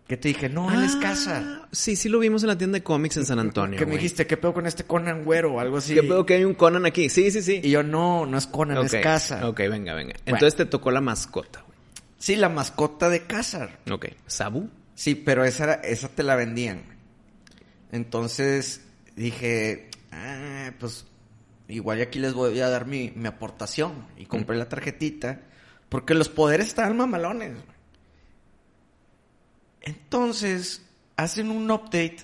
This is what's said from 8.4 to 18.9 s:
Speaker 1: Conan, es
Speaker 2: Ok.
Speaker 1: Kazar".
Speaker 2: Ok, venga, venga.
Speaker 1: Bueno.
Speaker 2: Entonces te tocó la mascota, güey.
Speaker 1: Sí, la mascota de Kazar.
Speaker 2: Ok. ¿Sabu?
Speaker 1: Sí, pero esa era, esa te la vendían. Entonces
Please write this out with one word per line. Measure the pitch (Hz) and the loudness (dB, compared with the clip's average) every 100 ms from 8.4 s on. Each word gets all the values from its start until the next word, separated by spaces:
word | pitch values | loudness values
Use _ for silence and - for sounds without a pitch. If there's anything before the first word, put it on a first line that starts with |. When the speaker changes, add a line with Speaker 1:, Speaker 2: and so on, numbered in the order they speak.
| - | -2
Speaker 1:
Conan, | 143 147 135 | -2 0 2
es | 131 | 2
Speaker 2:
Ok. | 107 | 2
Speaker 1:
Kazar". | 156 156 - 123 | 4 2 0 -2
Speaker 2:
Ok, | 117 107 | -2 0
venga, | 98 107 90 | 0 0 -4
venga. | 80 64 | -6 -6
Speaker 1:
Bueno. | - - | -8 -2
Speaker 2:
Entonces | 113 147 156 | 4 6 4
te | 165 | 0
tocó | 139 131 | 0 0
la | 131 | 0
mascota, | 131 107 - 92 - - - | 0 -2 -4 -8 -8 -16 -20
güey. | - - - - _ | -20 -20 -20 -20 _
Speaker 1:
Sí, | - 208 | 0 2
la | 185 | 2
mascota | 156 127 - 151 151 170 | 2 -4 -2 -2 2 2
de | 170 170 | 2 -2
Kazar. | 220 240 175 107 - - | -6 -4 -6 -10 -10 -8
Speaker 2:
Ok. | 95 - - - | -8 -8 -14 -12
¿Sabu? | - 104 120 220 - - | -6 -4 -4 -6 -12 -20
Speaker 1:
Sí, | - 151 | -6 -2
pero | 143 151 127 | 0 2 4
esa | 131 127 | 4 2
era, | 151 | 0
esa | - 95 113 135 | 0 -2 -4 -4
te | - | -4
la | 139 127 | 2 2
vendían. | 117 117 120 90 - - - - _ - - - - _ - | 2 -2 -4 -6 -12 -20 -20 -20 _ -20 -20 -20 -20 _ -10
Entonces | 117 117 113 117 127 139 139 127 - - | -8 -4 -4 -4 -2 0 0 -2 -10 -16